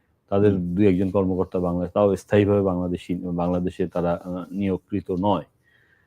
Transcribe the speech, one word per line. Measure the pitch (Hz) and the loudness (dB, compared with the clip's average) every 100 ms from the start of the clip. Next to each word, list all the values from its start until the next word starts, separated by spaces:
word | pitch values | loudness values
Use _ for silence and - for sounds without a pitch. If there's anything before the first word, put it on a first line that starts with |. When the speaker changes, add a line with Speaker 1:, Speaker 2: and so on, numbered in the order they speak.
| _ _ _ | _ _ _
Speaker 1:
তাদের | 98 104 | 2 4
Speaker 2:
হুম। | 95 87 | 2 0
Speaker 1:
দুই | 90 104 | 2 4
একজন | 90 95 | 4 2
কর্মকর্তা | 101 92 92 90 95 | 0 0 0 -2 -2
বাংলাদেশ, | 90 87 87 | -2 -2 -2
তাও | 104 101 95 | 2 2 2
স্থায়ীভাবে | - 104 101 101 | 2 2 4 2
বাংলাদেশি, | 95 90 90 87 - | 2 0 -4 -6 -6
বাংলাদেশে | 90 92 87 87 90 90 - 90 | -6 -4 -2 -2 -2 -2 -4 -4
তারা, | 90 87 | -2 -2
আ, | 85 92 90 87 | -4 -6 -10 -10
নিয়োগকৃত | 95 98 90 - 101 - 90 | -4 -2 -4 -4 -6 -4 -2
নয়। | 101 90 - _ _ _ _ _ | 0 0 -4 _ _ _ _ _